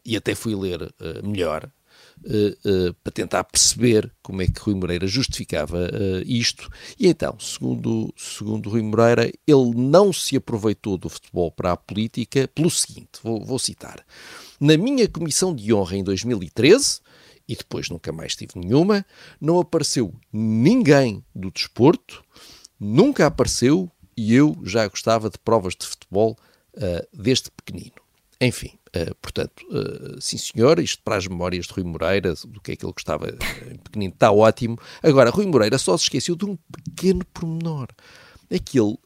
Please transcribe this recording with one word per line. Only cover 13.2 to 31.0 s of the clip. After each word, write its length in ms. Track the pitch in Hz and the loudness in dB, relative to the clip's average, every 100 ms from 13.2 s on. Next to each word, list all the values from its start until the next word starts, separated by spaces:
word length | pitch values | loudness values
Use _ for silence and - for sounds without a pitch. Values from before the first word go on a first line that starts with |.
vou, 220 | 113 110 | -6 -6
vou 160 | 101 131 | -4 -6
citar. 420 | - - - - - - - - - - | -6 -8 -16 -18 -20 -20 -20 -20 -18 0
"Na 160 | 143 156 | 4 4
minha 320 | 233 277 196 | 4 2 0
comissão 440 | 165 165 - 185 | 0 -4 -2 -2
de 200 | 143 104 | -2 0
honra 240 | 107 87 98 | 2 2 -2
em 80 | 95 | -2
dois 180 | 95 | -2
mil 180 | 117 110 | -2 -4
e 80 | 87 | -6
treze", 520 | - 131 254 277 - _ _ _ _ - | 2 6 6 4 -4 _ _ _ _ -12
e 120 | - | -12
depois 320 | - 82 - | -10 -10 -8
nunca 200 | 85 - | -10 -10
mais 240 | 80 76 - | -10 -10 -10
tive 160 | - 92 | -12 -10
nenhuma, 500 | 87 131 190 202 190 _ - - | 0 2 2 0 -4 _ -20 -6
"não 200 | 147 175 | 0 0
apareceu 560 | 170 165 151 139 104 - _ | 0 -2 -2 -2 -4 -6 _
ninguém 920 | 107 110 110 139 254 175 143 127 98 - 92 | -4 0 2 4 4 6 4 4 -2 -12 -12
do 160 | 92 | -10
desporto, 720 | - - - 127 254 - - _ _ - - - - | -8 -6 4 4 4 -2 -20 _ _ -20 -20 -20 -10
nunca 460 | 104 120 269 269 156 | 0 4 4 4 2
apareceu 640 | - 120 - 123 170 180 _ _ - | 2 -2 2 2 2 -2 _ _ -6
e 180 | 107 | 2
eu 240 | 123 151 165 | 4 4 2
já 240 | 92 110 104 | -4 -2 -2
gostava 420 | - 110 113 107 | -2 0 0 0
de 80 | - | -6
provas 380 | - 113 92 - | 0 0 0 -6
de 100 | - | -10
futebol, 520 | - - 95 110 113 _ _ _ - | -14 -4 0 0 0 _ _ _ -8
eh, 280 | 95 85 - | -4 -4 -8
desde 380 | 160 101 127 - | -6 -2 -2 -2
pequenino." 500 | - - 92 - - _ _ _ - | -14 -16 -16 -16 -20 _ _ _ -2
Enfim, 400 | 127 - - _ _ | -2 -2 -10 _ _
eh, 200 | 90 85 - | -6 -6 -8
portanto, 440 | - - - - - | -10 -6 -6 -8 -10
eh, 460 | 143 - - - - | -6 -6 -8 -14 -10
sim 160 | - - | -8 -8
senhor, 420 | - - 123 170 | -6 2 4 4
isto 240 | 131 - | 0 -4